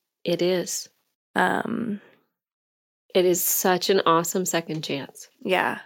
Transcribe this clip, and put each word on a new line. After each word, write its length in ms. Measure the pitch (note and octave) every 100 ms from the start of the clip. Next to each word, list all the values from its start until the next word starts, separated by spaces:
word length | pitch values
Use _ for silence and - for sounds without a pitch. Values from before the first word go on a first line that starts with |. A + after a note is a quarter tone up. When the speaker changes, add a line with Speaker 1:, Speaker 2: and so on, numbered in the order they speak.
| _ _
Speaker 1:
it 180 | - E3+
is. 480 | F3 F#3 F3+ - - _ _ _ _ -
Speaker 2:
Um, 680 | F#3 - - - - G3+ - _ _ _ _ _ _ _ _ _ _ F#3
Speaker 1:
It 100 | F3+
is 180 | F3
such 460 | - - G3 F3+ -
an 120 | F#3+ -
awesome 400 | E3 E3 G3 F3+
second 380 | E3+ E3 D#3
chance. 460 | D3+ C#3 - - - _
Speaker 2:
Yeah. 380 | - F3+ - -